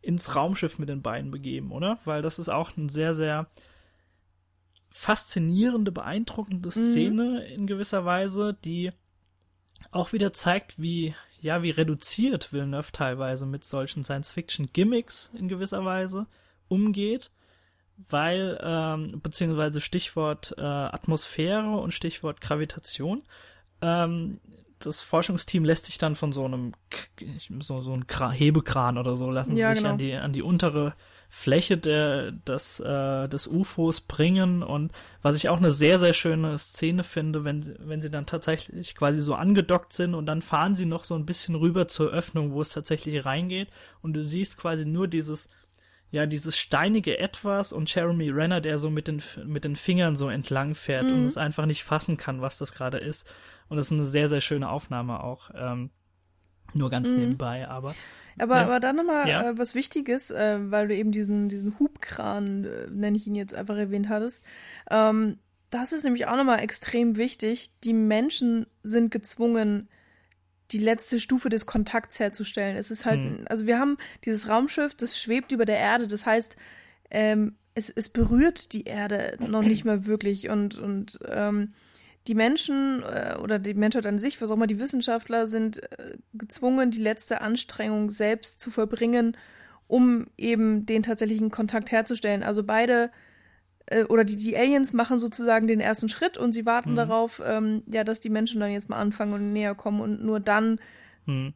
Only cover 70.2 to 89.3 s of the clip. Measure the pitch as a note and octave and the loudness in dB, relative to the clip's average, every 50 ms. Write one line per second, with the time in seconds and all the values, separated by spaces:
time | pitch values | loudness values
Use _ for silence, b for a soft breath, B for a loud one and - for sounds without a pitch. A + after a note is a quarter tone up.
70.2 | b b b b _ _ _ _ _ _ - G#3+ G#3+ A3 A#3 A3+ - - B3+ A#3 | b b b b _ _ _ _ _ _ -2 0 2 2 2 2 0 0 0 0
71.2 | - - C4+ B3+ - C4 A3 A3 - - - A3 G#3+ - - A#3 - - - - | 2 2 0 2 2 2 0 0 -2 0 0 0 0 2 -2 -4 -4 -4 -4 -2
72.2 | A3 G3+ G#3 - G#3+ - - - G3+ G3 F#3+ G3+ G#3 - A3 G#3+ - A#3 A3 - | -2 -2 -2 -4 -8 -6 -4 -4 -2 -2 -2 -4 -6 -6 -6 -4 2 2 2 2
73.2 | C3+ C3+ - - - - - A3 G#3+ G#3+ A#3 A#3+ C4+ C#4+ C#4+ - B B B B | 2 -2 -4 -6 -6 -4 -4 -2 2 4 4 4 4 2 0 -2 B B B B
74.2 | - A#3 A3 G#3+ G#3+ G#3+ G#3+ A3+ C4 D4+ - - D4 D4 C#4+ - A#3+ A#3+ - - | -2 -2 0 0 2 2 4 4 4 2 2 0 0 -2 -2 -4 -4 -2 -2 -2
75.2 | - A3 A3+ C4 C4 - C4+ A3+ A#3 G#3 G#3+ - - G3+ G#3+ B3 A#3+ G#3 G#3 G#3 | 0 0 0 0 0 -2 0 2 2 2 2 2 2 2 2 2 0 -2 -4 -4
76.2 | - A#3 A3 A3+ A3+ - - B B B B B B B B B B - - G#3+ | 0 2 2 2 2 0 -6 B B B B B B B B B B -4 0 2
77.2 | G#3+ G#3+ G#3+ G#3+ G#3+ G#3+ G#3 _ _ _ _ - G#3+ - - - A3 - _ A#3+ | 2 4 4 4 2 0 -2 _ _ _ _ -4 -4 -4 -2 -2 -4 -2 _ 4
78.2 | A3+ G#3+ A#3 A#3+ D4 E4+ E4+ - - - - G#3 G#3 - G#3 G#3 G#3 G3+ G#3 G3+ | 4 6 6 6 6 6 4 2 -4 -4 -6 -6 -6 -6 -6 -4 -4 -2 -2 -2
79.2 | - - - - A#3 A3+ G#3+ A3 G#3+ G#3+ A3 G#3 - A3+ G#3+ G3+ F#3+ G#3 G#3+ G#3+ | -2 -4 -4 -4 -4 -2 2 4 6 6 4 4 2 0 0 0 0 0 -2 0
80.2 | G#3 G3+ G3+ G3 - - G#3+ G#3 G#3 G3+ G3+ - - G3+ G3+ G3 G3+ G#3 - - | 0 -2 -2 -2 -2 -2 -2 0 0 -2 -4 -6 -6 -6 -4 -6 -6 -8 -12 -16
81.2 | - - - - G#3 G#3 G#3 G#3 G#3 G#3 b b b b b b b b b b | -10 -6 -4 -2 0 0 0 0 -2 -2 b b b b b b b b b b
82.2 | _ - A3+ G#3+ A3 A#3+ C#4+ D#4+ D4+ - C#4 C#4 C#4 C#4 C4+ B3+ - - - - | _ -2 2 4 4 4 4 2 0 0 0 2 2 2 0 -2 -4 -4 -4 -4
83.2 | - - - - - G#3 G#3+ G#3+ G3 G3+ G#3 G3+ G#3 A3 A3+ C4 G#3+ G#3 G#3 G#3 | -4 -4 -6 -6 -2 -2 -2 0 0 -2 0 2 2 4 2 2 0 0 -2 0
84.2 | G#3 C#4 - - A#3+ G#3+ G#3+ G#3+ A3+ G#3+ G#3+ G3+ B3 C#4 - B3+ A#3+ - A#3 A#3 | 0 -2 -4 -4 -4 -2 2 2 2 2 2 -2 -2 -2 -2 0 0 0 -2 -2
85.2 | A3+ - A#3 A#3 A3+ A3 A3 A3+ A3 A3 G#3+ - - - - - - - - - | -2 0 0 0 0 0 0 -2 -2 -2 -4 -6 -12 -14 -14 -14 -14 -14 -14 -16
86.2 | - _ - G#3+ A3 G#3+ - - - B3+ B3+ C4 C4 B3 A3+ A3+ A3 G#3+ A3 A3 | -18 _ -12 -12 -8 -8 -6 0 2 4 4 4 4 2 2 2 0 0 2 0
87.2 | - - A#3 - - G#3+ A3+ B3 - - - - G#3+ G#3+ G#3+ G#3+ G#3+ G#3 G#3 - | 0 -2 -2 -2 0 -2 -2 -2 -2 -6 -6 -6 -4 -2 0 0 0 -2 0 0
88.2 | G#3+ G#3 A3+ A3 - - - - - B3 A3 - A3 G#3+ A#3+ A3 A#3 A3+ A#3+ B3 | 2 2 2 0 -2 -8 -6 -6 -8 -6 0 0 0 0 0 0 2 4 4 4
89.2 | A#3 A#3 | 4 2